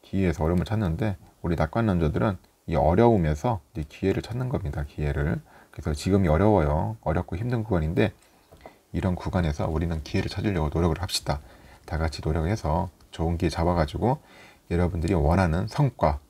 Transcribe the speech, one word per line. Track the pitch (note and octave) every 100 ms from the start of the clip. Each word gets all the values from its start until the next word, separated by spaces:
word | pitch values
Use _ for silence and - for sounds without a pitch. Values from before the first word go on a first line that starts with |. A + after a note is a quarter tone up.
기회에서 | - F#2+ F#2 D#2+
어려움을 | D#2 F2 E2+
찾는데 | A2 G2+ D#2+ A2 F#2 - _
우리 | F2 E2
낙관론자들은 | D#2+ A#2 A2+ F2+ D#2+ E2 A2 F#2 _ _ -
이 | D#2
어려움에서 | D2 F#2 A#2+ A2 D#2+ D2+ - A2 _
이제 | - D2
기회를 | - F#2+ F#2+
찾는 | - A#2+ B2+
겁니다. | - D#2+ C#2+ D2
기회를. | - D2 - C#2+ E3+ - - -
그래서 | - -
지금이 | D2+ - G2 F2+
어려워요. | D#2 G2+ G#2 D2+ D2+ G#2 A2
어렵고 | - F#2 E2+ F2+
힘든 | A#2+ A#2+
구간인데 | A2 F#2 D#2 F2+ A2 - _ _ _ - - - _
이런 | F2 F#2+
구간에서 | F2 - F2 E2 D2 -
우리는 | D#2 E2+ D#2+
기회를 | - G2 -
찾으려고 | - G#2 F#2 D#2
노력을 | D#2+ E2+ D#2
합시다. | F2+ - - D2 - - - -
다 | - E2
같이 | D#2+ -
노력해서 | - E2 D#2+ A2 D#2 D#2+ F2+ - -
좋은 | - E2 E2+
기회 | F2
잡아가지고 | - E2+ E2+ D#2 - G#2+ C#3+ - - - - _
여러분들이 | F2 F2 E2+ E2+
원하는 | F#2+ D2 F2 F2+ E2 G2+
성과 | - C#3+ - D#2 D2+ _